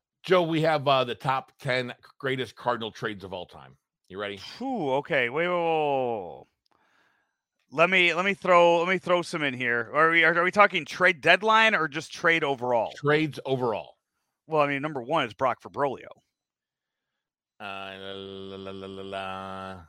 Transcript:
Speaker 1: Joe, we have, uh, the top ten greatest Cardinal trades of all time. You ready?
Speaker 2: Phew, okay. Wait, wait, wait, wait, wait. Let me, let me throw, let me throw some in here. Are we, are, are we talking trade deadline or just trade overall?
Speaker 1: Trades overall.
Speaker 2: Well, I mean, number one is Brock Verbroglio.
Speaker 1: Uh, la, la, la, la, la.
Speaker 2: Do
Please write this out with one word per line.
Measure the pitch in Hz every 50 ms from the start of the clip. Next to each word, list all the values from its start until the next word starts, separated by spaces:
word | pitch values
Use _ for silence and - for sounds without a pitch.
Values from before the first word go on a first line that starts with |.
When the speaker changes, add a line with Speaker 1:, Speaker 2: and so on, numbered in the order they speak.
| _ _ _ _
Speaker 1:
Joe, | - - 180 180 175
we | 160 165 156
have, | 156 160 156 151 135 143
uh, | 139 131 127
the | 123 117
top | - - 135 131 135 127 _ _ _
ten | - - 123 127 127 123 120 _ _ - _ _
greatest | - 135 131 127 123 107 -
Cardinal | - - 123 120 117 113 110
trades | - - - 113 107 98 95
of | 95 92
all | 92 87 80
time. | - 78 67 65 67 _ _ _ _ _ _ -
You | 90 95
ready? | 104 101 101 95
Speaker 2:
Phew, | - - - - 240 269 262 233 160 139 127
okay. | 139 147 - 170 139 123 120
Wait, | 123 151 170 180
wait, | 180
wait, | 175
wait, | 170 165 160 156 151 147 143 135 131 120 117 107 92 82 71 64
wait. | - _ _ _ _ _ _ _ _ _ _ _ _ _ _ _ _ _ _ _ _ _ _ _ _ _
Let | - 139 165 175
me, | 190 185 180 175 160
let | 165 185
me | 196 196
throw, | - - 180 180 175 175 175 170 170
let | 165 180
me | 190 175
throw | - 170 180 175 170
some | - - 165
in | 151 139 127
here. | 120 127 120 120 120 113 110 117
Are | 147 160 160
we, | 165 170 165
are, | 160 170 170
are | 170
we | 180
talking | - 202 202 202 - 185 147
trade | - - - 180 180 185 147
deadline | 117 156 175 185 190 220 220 220 220 220 214
or | 175 156 156
just | 135 156 156 - -
trade | - - 170 165 165 156
overall? | 143 139 117 120 123 123 117 104 85 -
Speaker 1:
Trades | - - 143 147 156 156 156 135 139 -
overall. | 135 131 127 127 120 107 92 73 62 - _ _ _ _ _ _ _ _ _ _
Speaker 2:
Well, | - 160 151
I | 147 143
mean, | 143 139 139
number | 156 156 139
one | 117 120 156 160 139
is | 117 113
Brock | - 139 127 113 - -
Verbroglio. | 110 90 113 139 143 120 - - - - _ _ _ _ _ _ _ _ _ _ _ _ _ _ _ _ _ _ _ _ _ _ _ _ _ _ _ _ -
Speaker 1:
Uh, | 107 101 98 98 98 98 95 95
la, | 95 98 98 98 98 98 98 95 95 95 98 95
la, | 98 95
la, | 98 98 95 95
la, | 98 95
la. | 95 98 98 98 95 95 95 95 95 95 95 95 95 95 95
Speaker 2:
Do | 92 85